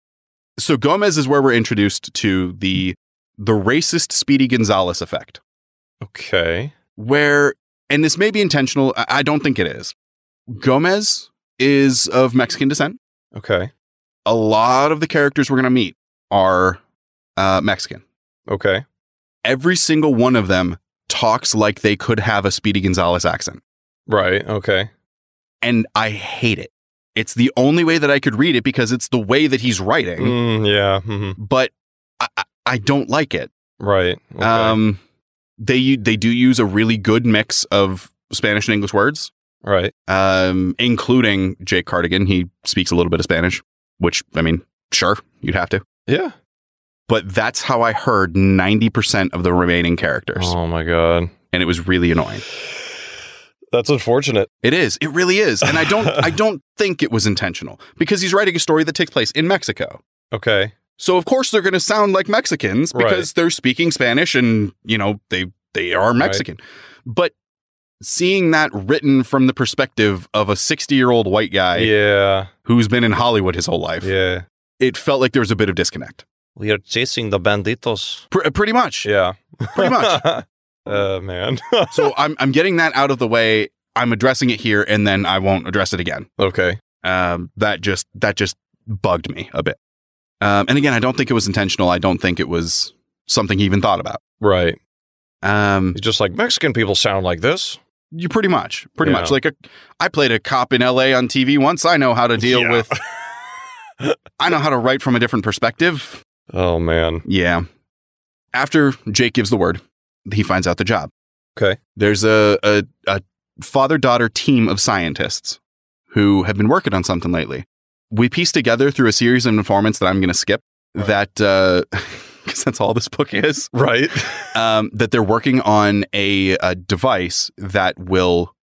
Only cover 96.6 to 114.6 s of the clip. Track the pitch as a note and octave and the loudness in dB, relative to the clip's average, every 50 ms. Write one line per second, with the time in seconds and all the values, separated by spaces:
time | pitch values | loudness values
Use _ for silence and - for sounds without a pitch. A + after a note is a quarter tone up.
96.6 | - C#3+ B2 A#2+ A2 G2 G2 - - A2+ G2 G2 F#2 F2+ F2 E2 G2 C3 E3+ F#3+ | -2 -2 0 0 0 0 0 0 0 0 0 -2 -2 -2 -2 -2 0 -2 -2 -2
97.6 | - - - - _ _ _ _ _ _ D#3 E3 F3 E3+ - A3+ G#3 F#3 F3 A2+ | -4 -8 -10 -12 _ _ _ _ _ _ -12 -8 -6 -2 0 0 2 2 0 0
98.6 | F2 - - - - - _ - - - - - F2 - C#3 - - D#3+ - _ | -2 -6 -10 -12 -14 -8 _ -2 0 0 0 0 0 0 0 0 0 -2 -4 _
99.6 | - - - - - - _ - B3 C#4+ - - C#3+ B2 A2+ A2 - - C3+ B2+ | -12 -20 -20 -20 -20 -16 _ -6 -6 -4 0 0 2 2 2 0 -2 -2 -2 -2
100.6 | B2 - C3 A#2+ B2 B2+ B2 C3 C3 C3 C3 B2+ B2+ A#2 - C3+ B2+ C3 C#3+ C#3+ | 0 2 0 2 2 2 2 2 2 2 2 2 0 0 0 0 2 2 2 4
101.6 | C3+ C#3 - - - E3 F3 D3 C#3 B2+ A#2 A#2+ A#2+ A#2 A#2 G#2+ A2+ B2+ B2+ B2 | 2 2 2 2 2 2 2 4 4 2 2 2 2 2 2 0 2 2 2 2
102.6 | F#2 E2 A#2+ A#2 A2+ - - - - - - - - - - - - - C6 C6 | 2 2 0 0 0 -2 -6 -8 -8 -10 -14 -16 -16 -16 -16 -18 -18 -18 -18 -20
103.6 | - - - - - - - - B2+ D3+ - - - - _ - D3 F3 E3+ D3+ | -20 -20 -20 -20 -20 -20 -12 -6 -4 -4 -4 -4 -8 -12 _ -4 -2 0 0 0
104.6 | C#3 D3+ C#3 B2 A2+ C3 C3 C3+ - C3+ B2 A#2 A#2+ A#2 - A2 F#2+ A2 G2+ - | 0 0 0 2 2 0 0 0 0 0 2 2 2 0 0 0 -2 -2 -2 0
105.6 | - A#2 - - E3 F3+ D#3+ C3+ - - - - - _ _ _ _ - - F#2 | 0 -2 0 2 0 0 0 -2 -6 -12 -16 -20 -20 _ _ _ _ -8 -4 0
106.6 | F#2 F2 E2+ E2+ E2+ D#2+ E2 E2 E2 E2 E2 E2 - - G2 F#2+ F2 F2 F2 E2+ | 0 2 2 0 0 0 2 2 2 0 -2 -4 -4 -2 0 0 2 2 2 0
107.6 | F2+ - _ _ _ _ _ _ _ _ _ _ _ _ _ _ _ _ - B2 | -2 -4 _ _ _ _ _ _ _ _ _ _ _ _ _ _ _ _ -4 -4
108.6 | C#3 - - D#3+ C#3+ C#3 B2+ - - A2 G#2 - B2 A#2 - B2+ A2 G2 A#2+ G2+ | -2 2 2 4 4 4 2 -2 -6 -4 0 0 0 2 2 0 0 2 2 2
109.6 | F2+ F2 F2 F2+ - _ _ _ _ _ _ _ - G2 G2+ G#2+ G#2 - F#2 F#2+ | 2 0 -2 -4 -8 _ _ _ _ _ _ _ -12 -4 -2 -2 0 0 0 0
110.6 | F2+ F#2 F2 - G2+ F#2+ A2+ F2+ C#2+ C#2+ - _ _ _ _ _ _ _ _ - | 0 0 -2 -2 -2 -2 -2 -2 -4 -6 -12 _ _ _ _ _ _ _ _ -2
111.6 | A2 F#2+ G2 - _ _ _ G2+ G#2 G#2 G#2+ F#2+ G#2+ A2 A2 G#2+ G#2+ G#2 G#2 - | 0 0 0 -2 _ _ _ 0 2 2 2 2 4 4 4 6 6 4 4 2
112.6 | - G#2+ G#2 G#2 G2 - _ _ _ G2 G2 G2 F#2+ _ _ _ _ _ _ - | 2 2 2 2 0 -2 _ _ _ -4 -4 -4 -6 _ _ _ _ _ _ -18
113.6 | - - - C#3 C3+ C3+ D#3+ D3 C3 B2+ A#2+ A#2+ A#2+ A2 - - - - C#3 A#2+ | -10 -2 0 2 2 2 2 2 2 2 2 2 2 0 -2 -2 0 2 4 4